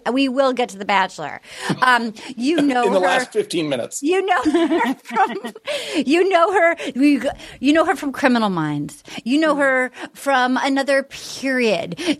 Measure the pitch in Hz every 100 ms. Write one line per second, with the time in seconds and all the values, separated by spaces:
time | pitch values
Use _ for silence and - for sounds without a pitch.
0 | - 262 269 254 269 247 233 196 202 196
1 | 185 - 143 - - - - - 254 240
2 | 233 220 - - 262 339 285 247 214 190
3 | 180 185 - 214 - 170 151 127 113 -
4 | 294 381 381 359 320 320 330 339 269 -
5 | - 233 381 359 - - 539 571 453 370
6 | 247 330 381 339 370 381 339 330 - 247
7 | 294 269 254 - - - 262 320 320 285
8 | 294 254 269 240 208 175 151 147 156 -
9 | - - 226 294 311 285 269 262 254 -
10 | - - 277 262 254 254 277 269 269 269
11 | 269 - - - 269 254 226 170 - 175
12 | 349